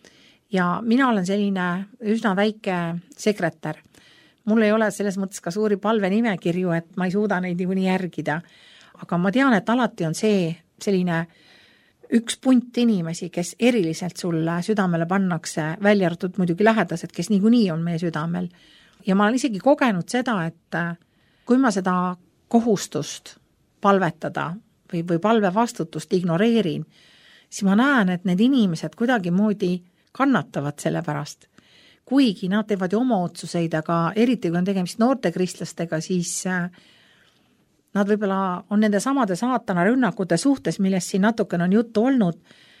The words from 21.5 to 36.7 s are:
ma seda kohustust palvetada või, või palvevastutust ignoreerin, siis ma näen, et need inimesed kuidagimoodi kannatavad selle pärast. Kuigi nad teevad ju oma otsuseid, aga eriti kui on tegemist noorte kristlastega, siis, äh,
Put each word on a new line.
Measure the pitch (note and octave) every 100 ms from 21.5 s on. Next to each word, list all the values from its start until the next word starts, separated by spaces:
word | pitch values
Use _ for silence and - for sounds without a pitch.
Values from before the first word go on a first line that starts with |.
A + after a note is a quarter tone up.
| B3
ma | C4+
seda | G3 F#3 F3+ F3+ F3 _ _ _
kohustust | A#3 A#3 G3+ - - - - - - _ _ _ _
palvetada | G3+ G3 F3 - D3 C#3+ C#3+ F#3+ - _ _
või, | E3
või | E3+ E3
palvevastutust | G#3 A#3 G3+ F#3 A#3 - D#3+ - -
ignoreerin, | F#3 F3 E3 A3+ A#3 F#3+ D3+ D#3 _ _ _ _ - _
siis | -
ma | F#3+ G3+
näen, | C4+ C4 F#3
et | F3+
need | F#3 F3+
inimesed | A#3+ C#4 G3+ D#3 D#3 -
kuidagimoodi | A#3+ B3 F3 F3+ G#3+ G#3 F3+ F3+ - _ _
kannatavad | - C4+ A3+ - E3 C#3+ -
selle | D#3+ E3
pärast. | E3+ D3 D3+ - _ _ _ _ _ _ -
Kuigi | C4+ C4 F3+ F#3
nad | G#3 G#3
teevad | G3 F#3
ju | G3+
oma | B3+ G#3
otsuseid, | F3 - E3 F3 E3
aga | D#3+ D#3 E3+ E3 G#3
eriti | A#3+ A#3+ F3
kui | E3+
on |
tegemist | F#3 G3 F3+ -
noorte | A#3 C4+ -
kristlastega, | G3 F3+ - E3+ - E3+ D#3+
siis, | - F#3 E3+ - F#3
äh, | F#3 F3